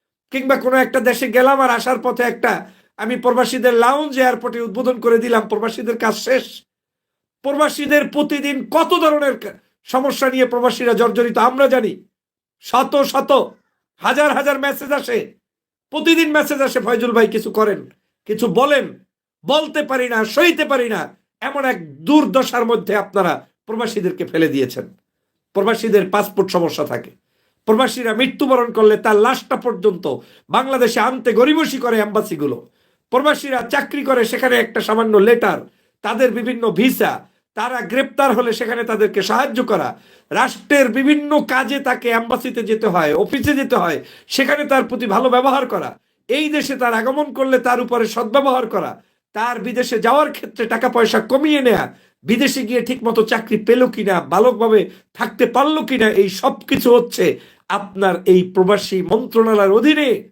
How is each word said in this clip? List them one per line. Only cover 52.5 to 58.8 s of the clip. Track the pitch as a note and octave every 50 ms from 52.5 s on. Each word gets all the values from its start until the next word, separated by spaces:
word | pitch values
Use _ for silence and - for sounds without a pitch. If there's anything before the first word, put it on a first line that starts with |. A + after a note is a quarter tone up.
| - C4+ A#3 G#3
গিয়ে | B3 A#3+ A3+ A#3+
ঠিকমতো | B3+ - G#3+ A3+ A3 A#3 A3 A3
চাকরি | A#3+ A3 - - G#3+ G#3+ G#3+ -
পেল | A#3+ B3 B3+ B3 B3
কিনা, | A3+ G3+ G3+ F#3+ F3 - C3
বালকভাবে | D#3+ F#3+ A3+ B3+ A#3+ G3+ A3+ A3+ A3 G#3 F3 - - - _ _ _ -
থাকতে | F#3 A3+ - - B3 A#3 A#3
পারলো | B3 C#4 D4+ D#4 D#4 B3 -
কিনা, | C4 A3+ A3+ G#3+ G#3 F#3+
এই | G3+ F#3+ F#3 -
সব | - C4+ - - - -
কিছু | C#4 - - B3 A#3+
হচ্ছে | A#3+ A#3 A#3+ - - F#3 D#3 B2 - - - _ _ _ - F#3 G3+
আপনার | G3 F#3+ - F#3+ G3 F#3 F3 E3+ - - F3+
এই | F#3 F3+ F#3 -
প্রবাসী | F#3+ F#3 F#3 G#3 G3+